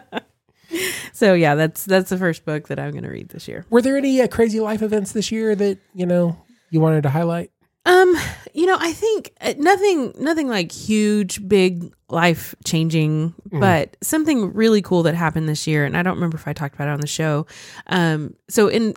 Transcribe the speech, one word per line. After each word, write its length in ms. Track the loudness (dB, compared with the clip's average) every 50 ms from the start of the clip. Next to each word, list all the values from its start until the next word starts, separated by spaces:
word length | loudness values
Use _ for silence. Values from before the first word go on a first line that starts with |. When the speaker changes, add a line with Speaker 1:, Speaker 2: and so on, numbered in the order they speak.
| -6 _ -12 -12 -12 _ _ _ _ _ _ _ _ -8 -6 -6 -6 -6 -8 -10 -12 -14 -4
Speaker 1:
So 200 | 2 4 4 6
yeah, 220 | 6 4 4 4
that's, 300 | 2 0 0 -2 -6 -2
that's 240 | 0 0 0 2 0
the 80 | -2
first 260 | -2 -2 -2 -2 -4 -6
book 240 | -6 -6 -6 -8
that 100 | -8 -8
I'm 160 | -8 -8 -8 -8
gonna 160 | -10 -10 -10
read 200 | -12 -12 -14 -16
this 180 | -18 -16 -14
year. 180 | -14 -14 -14 -2 2
Speaker 2:
Were 120 | 2 2
there 140 | 4 2 0
any, 240 | 0 0 2 2 2
uh, 80 | 2
crazy 320 | 2 2 0 0 0 0 -2
life 220 | -2 -2 -2 -4
events 320 | -2 -2 -2 -2 -4 -4 -4
this 180 | -4 -4 -4
year 240 | -4 -2 -2 0 0
that, 220 | 0 0 -2 -2 -6 _ _ -8
you 120 | -4 -2
know, 300 | 0 2 2 2 0 -2 -4 _ _ _ _ _ _
you 100 | 0 2
wanted 220 | 2 4 2 2 2
to 60 | 0
highlight? 420 | 0 0 -2 -2 -2 -4 -6 -10 _ _ _ _ _ _ 2
Speaker 1:
Um, 280 | 4 6 6 6 6 4 2 0 -4 -10 -12 -16 -10 -4
you 120 | 0 2
know, 100 | 2 2
I 140 | 2 0 -4
think, 400 | -4 -2 -2 0 0 -2 -4 -8 _ _
uh, 140 | -6 -6 -2
nothing, 540 | 0 2 2 4 4 4 2 2 0 -2 -4 -6 -4
nothing, 300 | -4 -2 -2 -2 -2 -2
like, 240 | -2 -2 -2 -4 -8
huge, 720 | -8 -4 0 0 2 2 2 2 0 0 -2 -6 -8 -2
big, 460 | 2 2 4 4 2 0 -2 -8 -12 -14 _ _ -6
life-changing, 1200 | -2 2 2 2 2 0 -4 -12 -18 -12 -6 -4 -2 0 0 0 0 0 0 0 0 -2 -2 -4 -6 -10 -12 -8
Speaker 2:
Mm. 100 | -2 2
Speaker 1:
but 340 | 4 4 4 2 0 -4 -8 _
something 500 | -6 -2 -2 0 2 2 0 0 0 -2 0
really 280 | 2 2 4 4 2
cool 220 | 2 2 2 2 2
that 120 | 2 0
happened 320 | 0 -2 -2 -2 -2 -2
this 200 | -2 -2 -2 -2
year, 180 | -2 0 0 0
and 100 | 0 0
I 80 | -2 -2
don't 120 | -2 -2
remember 200 | -2 -4 -4 -4
if 120 | -6 -8 -10
I 40 | -8
talked 220 | -8 -8 -8 -8
about 140 | -6 -6 -4
it 20 |
on 80 | -4 -4
the 80 | -4
show. 380 | -6 -4 -2 -2 0 -2 -2 -4 -6 -12 -20 -20 -20 -20 -18 -8
Um, 460 | -4 0 0 2 0 0 -2 -4 -8 -12 _ _ -4
so 180 | 0 2 2
in, 280 | 4 2 0 0 -2 -4